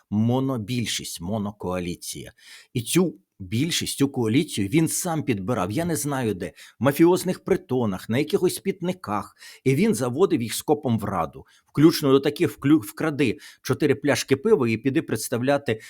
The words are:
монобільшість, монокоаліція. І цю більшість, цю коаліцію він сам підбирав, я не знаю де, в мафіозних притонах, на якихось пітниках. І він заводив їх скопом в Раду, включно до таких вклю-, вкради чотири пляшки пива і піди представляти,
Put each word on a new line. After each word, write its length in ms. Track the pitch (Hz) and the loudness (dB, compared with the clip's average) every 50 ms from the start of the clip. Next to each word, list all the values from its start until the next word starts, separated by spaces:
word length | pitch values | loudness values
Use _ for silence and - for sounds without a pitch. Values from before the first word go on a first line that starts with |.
| _ - | _ -4
монобільшість, 1080 | 104 107 110 120 123 131 135 135 135 120 104 92 123 123 110 95 - - - - - - | 0 0 2 2 2 2 0 -2 -4 -4 -6 -6 -4 -4 -4 -4 -6 -6 -8 -10 -12 -10
монокоаліція. 1120 | 85 90 107 110 101 104 104 - - 90 90 92 90 87 87 - - - - 76 64 - - _ - - - - - _ - | -8 -6 -6 -4 -6 -6 -8 -8 -6 -6 -4 -4 -4 -6 -8 -10 -10 -12 -12 -12 -14 -16 -18 _ -20 -20 -20 -20 -16 _ -8
І 100 | 123 110 | -8 -6
цю 360 | - - 165 185 156 - - _ _ _ - | -2 0 2 2 0 -2 -8 _ _ _ -16
більшість, 600 | 98 87 107 113 151 175 - - 98 - - - | -10 -4 -2 -2 -2 -2 -2 -4 -4 -4 -2 0
цю 100 | 139 139 | 0 0
коаліцію 600 | - 131 117 110 107 147 - - - - 98 95 | 0 0 0 2 2 0 0 0 -2 -4 -2 0
він 200 | 113 165 165 - | 2 2 2 2
сам 340 | - - - 180 165 151 - | 0 -2 -4 -2 -4 -2 -2
підбирав, 480 | - 113 98 92 107 123 101 90 90 | -2 -2 -2 -2 -2 -2 -2 -2 -2
я 140 | 107 156 170 | -2 -2 -2
не 120 | 175 160 | -2 -2
знаю 380 | - - 147 139 131 123 110 98 | -4 -4 -4 -4 -2 -2 -2 -2
де, 180 | 87 95 80 - - - - - - | -4 -6 -10 -12 -14 -20 -20 -6 0
в 40 | 107 | 0
мафіозних 600 | 143 139 - 165 170 185 180 - - - - - | 2 4 6 6 6 6 4 0 -2 -4 -4 -2
притонах, 640 | - - - - - 127 127 120 104 92 90 - - | -2 -2 -2 -2 -2 -2 0 0 0 -2 -4 -4 -2
на 100 | 110 135 | 0 0
якихось 400 | 151 - 202 190 180 180 180 - | 0 0 0 0 0 0 -2 -2
пітниках. 760 | - 190 185 - 170 180 185 - - - 104 101 95 - - _ - - - - - | -4 -4 -4 -2 -4 -4 -4 -4 -6 -6 -4 -4 -6 -8 -14 _ -20 -20 -14 -4 0
І 100 | 131 135 | 2 2
він 200 | 139 202 233 - | 4 4 2 2
заводив 480 | 104 127 123 120 143 196 175 180 123 120 | 2 0 -2 0 2 2 2 2 0 0
їх 120 | 107 - | -2 -6
скопом 440 | - - - 151 151 - 127 113 107 | -4 0 0 0 0 2 2 0 0
в 60 | - | 0
Раду, 420 | 98 95 87 82 73 - - - _ _ _ _ | 0 -2 -2 -2 -4 -6 -12 -20 _ _ _ _
включно 460 | _ - 139 147 170 - - 147 135 135 | _ 4 6 6 6 6 4 4 4 4
до 80 | 139 | 4
таких 380 | - 156 147 - 170 - - - | 4 2 0 0 -2 -2 -2 0
вклю-, 220 | - 139 156 156 | 2 4 4 4
вкради 580 | - - - - 151 160 147 131 147 110 - - - - - _ - | 2 -2 -6 -4 -4 -2 0 0 0 0 -2 -4 -8 -20 -20 _ -4
чотири 320 | - 131 - 160 147 131 | -4 -2 0 2 2 0
пляшки 420 | - - 143 127 - - - 202 | 2 0 0 0 0 0 0 0
пива 320 | 202 - 220 220 170 123 117 | 0 2 4 4 4 4 2
і 80 | 113 | 0
піди 260 | 113 - 135 131 160 156 | 0 -2 -2 -2 -2 -2
представляти, 800 | - - 110 - - 127 113 123 135 143 143 - - 110 110 - | -2 -4 -4 -4 -4 -4 -2 0 0 0 0 0 -2 -4 -4 -6